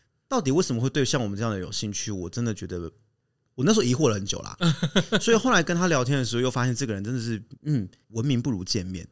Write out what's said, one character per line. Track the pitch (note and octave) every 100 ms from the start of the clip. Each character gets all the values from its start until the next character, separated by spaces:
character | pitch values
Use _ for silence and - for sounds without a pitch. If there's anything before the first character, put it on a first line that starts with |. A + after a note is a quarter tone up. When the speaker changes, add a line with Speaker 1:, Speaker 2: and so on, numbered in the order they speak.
| _ _ -
Speaker 1:
到 | C4+
底 | C#3+
为 | D3+
什 | F#3
么 | A#2+
会 | B2+
对 | D3+ B2+
像 | C#3
我 | G#2+
们 | G2+
这 |
样 | A2+
的 | G2
有 | F2+
兴 | - G#2+
趣？ | G2 -
我 | G2 F2
真 | A#2 A#2
的 | G2+
觉 | E2+
得， | F2+ E2 - _ _ _ _ _ -
我 | D3
那 |
时 | A3
候 |
疑 | B2 B2
惑 | C#3
了 | G#2
很 | G2
久 | -
啦。 | - - F3 C#3+ C#3+
Speaker 2:
<laughs> | E3+ - G#3
Speaker 1:
所 | - A3+
以 |
后 | C4
来 | G3+
跟 | E3 E3+
他 | F3+
聊 | D3 B2
天 | C#3+
的 | A#2+
时 | A#2
候， |
又 | B2+
发 | B2+ B2
现 |
这 | A#2+ C3+
个 | G2
人 |
真 | G2+
的 | B2+
是， | A2+ A2 A2 - D3
嗯， | C#3 F#2 - _
闻 | A2 C#3
名 | A#2+
不 | C3+
如 | G2+
见 | F#2 G#2+ F2+
面。 | F2+ -